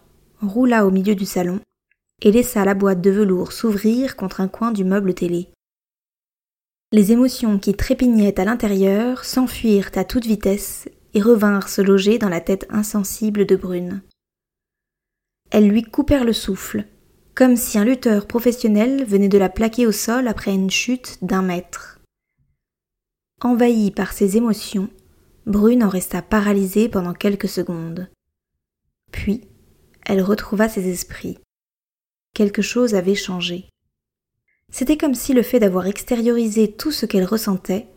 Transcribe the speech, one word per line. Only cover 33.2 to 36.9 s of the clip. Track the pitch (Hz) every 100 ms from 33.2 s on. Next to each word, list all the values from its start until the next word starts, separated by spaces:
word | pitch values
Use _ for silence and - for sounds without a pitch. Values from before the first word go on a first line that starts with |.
| - 180 175 175 - _ _ _ _ _ _ _ _ _ _
C'était | - 262 302
comme | 311
si | 240 -
le | 254
fait | 214 247
d'avoir | 208 180 180
extériorisé | 202 - 240 233 233 226 214 214
tout | - 311